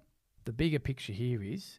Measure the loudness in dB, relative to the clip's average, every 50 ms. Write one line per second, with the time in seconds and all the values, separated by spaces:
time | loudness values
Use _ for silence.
0 | -4 _ _ _ _ _ _ -10 -8 -6 0 2 4 4 4 4 2 0 -2 -2
1 | -4 -6 -2 0 2 2 2 0 0 -2 -4 -4 -6 -8 -14